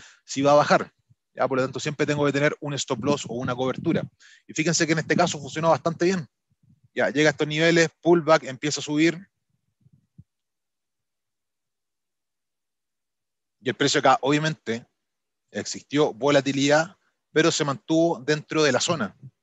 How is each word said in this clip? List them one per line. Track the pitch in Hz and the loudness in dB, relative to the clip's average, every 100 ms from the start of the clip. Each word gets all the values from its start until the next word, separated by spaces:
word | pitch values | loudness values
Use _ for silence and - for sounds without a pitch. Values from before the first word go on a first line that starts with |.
| - _ | -12 _
si | - 135 | -10 -2
va | 139 | 4
a | 147 | 4
bajar. | 143 180 - _ _ _ _ | 6 2 0 _ _ _ _
Ya, | - 127 | -4 -2
por | 131 | 0
lo | 131 | -2
tanto, | 131 | -4
siempre | 151 143 147 | -6 -4 -2
tengo | 147 143 | 0 0
que | |
tener | 139 147 - | 0 0 -2
un | 147 135 | -8 -6
stop | - 123 | -6 -4
loss | 135 143 - | -2 -2 -4
o | |
una | 120 127 | -8 -6
cobertura. | 123 131 123 165 - - _ - - - | -4 -4 -4 -2 -2 -4 _ -20 -20 -12
Y | |
fíjense | 107 160 160 156 | -4 -2 0 0
que | |
en | 160 | 0
este | 139 165 | 0 0
caso | 175 156 | 0 -2
funcionó | 131 156 165 | -10 -2 0
bastante | 156 170 170 175 | 2 0 -2 -2
bien. | 190 135 _ _ _ _ _ _ | -2 -6 _ _ _ _ _ _
Ya, | 120 120 | -4 -2
llega | 139 151 | 2 2
a | |
estos | 147 151 | 2 -2
niveles, | 151 165 165 165 _ | 0 2 4 2 _
pullback, | 160 175 147 160 | 2 2 4 2
empieza | - 127 151 139 | 0 -8 -6 -6
a | |
subir. | 135 147 165 165 - _ _ _ _ _ _ _ _ _ - _ _ _ _ _ _ _ _ _ _ _ _ _ _ _ _ _ _ _ _ _ _ _ _ _ _ _ _ _ _ _ _ _ | -4 0 0 -2 -12 _ _ _ _ _ _ _ _ _ -20 _ _ _ _ _ _ _ _ _ _ _ _ _ _ _ _ _ _ _ _ _ _ _ _ _ _ _ _ _ _ _ _ _
Y | 127 | -6
el | - | 0
precio | 147 151 | 0 2
acá, | 139 127 | 4 4
obviamente, | 131 147 156 - - 113 - _ _ _ _ _ _ | 2 0 0 -6 -6 -8 -10 _ _ _ _ _ _
existió | 104 98 98 - 143 151 | -10 -10 -12 -6 0 0
volatilidad, | 110 143 139 135 139 139 147 170 - _ _ _ | 0 0 2 2 0 2 2 0 -8 _ _ _
pero | 147 160 | 0 2
se | - 147 | 2 -2
mantuvo | 131 - 160 170 151 | -4 -2 0 0 -2
dentro | 127 151 - 156 | -2 -4 -2 0
de | 151 | 2
la | 147 | 2
zona. | - 165 98 - 131 _ | 0 -4 -6 -10 -20 _